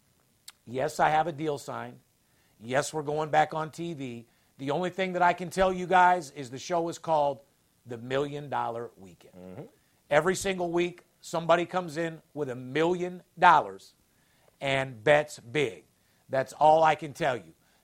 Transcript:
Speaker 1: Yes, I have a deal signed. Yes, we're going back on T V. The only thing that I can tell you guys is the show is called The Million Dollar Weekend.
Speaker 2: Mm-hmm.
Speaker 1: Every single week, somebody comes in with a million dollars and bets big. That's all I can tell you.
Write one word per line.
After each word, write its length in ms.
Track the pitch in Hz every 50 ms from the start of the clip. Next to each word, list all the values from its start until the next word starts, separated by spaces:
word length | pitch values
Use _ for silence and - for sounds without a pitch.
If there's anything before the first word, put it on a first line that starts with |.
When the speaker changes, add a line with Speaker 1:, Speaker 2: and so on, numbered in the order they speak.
| _ _ _ _ _ _ _ _ _ - - _ _
Speaker 1:
Yes, 340 | - 117 131 135 156 156 -
I 100 | 175 151
have 160 | 151 156 156 170
a 40 |
deal 280 | 165 135 160 156 143 135
signed. 400 | - - 123 117 117 123 123 127 _ _ _ _ _ _ _ _ _ _ _ _
Yes, 320 | 104 113 127 135 143 -
we're 120 | - 156 147
going 260 | 139 147 151 156 156
back 240 | 147 156 151 147 -
on 160 | 156 156 160
T 240 | - - 165 170 170
V. 320 | 135 139 127 120 117 113 _ _ _ _ _ _ _
The 140 | 139 139
only 180 | 143 160 180 180
thing 240 | 175 - 190 185 180
that 80 | 180
I 120 | 175 175 175
can 180 | - 185 170
tell 200 | - 185 190 190
you 140 | 190 180 180
guys 460 | 165 185 180 180 180 180 180 160 135
is 180 | - 147 139 120
the 80 | 123 131
show 320 | - - 180 170 165 170
is 80 | 160 -
called 440 | - 170 160 151 147 143 139 139 - _ _ _ _ _ _ _ _
The 140 | 117 123 113
Million 500 | 113 123 131 135 147 147 143 143 147 139
Dollar 400 | 123 120 120 120 117 117 120 113 - _
Weekend. 380 | 95 92 85 _ - - _
Speaker 2:
Mm-hmm. 260 | 92 90 92 92 107 160 240 _ _ _ _ _ _ _ _
Speaker 1:
Every 260 | 143 147 156 185 190
single 360 | 185 - 196 190 180 180 170
week, 320 | 165 175 175 175 175 - _ _ _ _
somebody 460 | - - - 165 165 165 170 175 175 165
comes 300 | - 185 180 170 139 156
in 220 | 170 165 160 156 - _ _
with 160 | 147 147 131
a 60 | 120
million 680 | 127 127 127 131 147 160 170 180 175 175 180 180 180 - _ _ -
dollars 560 | 165 180 165 147 117 101 95 95 - - _ _ _ _ _ _ _ _ _ _ _ _ _ _
and 440 | - 139 135 135 135 135 131 110 107
bets 340 | 156 147 147 151 151 - -
big. 440 | - 117 117 147 143 117 92 82 - _ _ _ _ _ _ _ _ _
That's 220 | 127 135 131 - -
all 300 | - 151 156 156 160 160
I 120 | 156 156
can 180 | 151 - 151 127
tell 240 | - 165 147 127 117
you. 160 | 90 80 - _ _ _ _ _